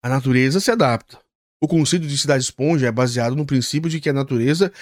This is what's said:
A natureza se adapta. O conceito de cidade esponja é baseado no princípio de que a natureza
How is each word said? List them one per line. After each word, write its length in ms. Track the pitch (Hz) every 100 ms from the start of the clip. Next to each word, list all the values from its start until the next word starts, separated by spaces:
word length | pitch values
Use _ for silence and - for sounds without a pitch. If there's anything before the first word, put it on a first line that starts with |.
A 60 | 123
natureza 500 | 135 131 127 131 170
se 120 | 190
adapta. 480 | 233 143 117 _ - _ _ _ _
O 40 | 151
conceito 400 | 165 143 180 156
de 100 | 143
cidade 260 | 139 139
esponja 440 | 127 - 139 165 127
é 40 |
baseado 440 | 113 127 120 117 135
no 100 | 143
princípio 420 | 135 120 147 165
de 120 | 160
que 100 | 147
a 40 |
natureza 600 | 139 135 123 120 156 196 -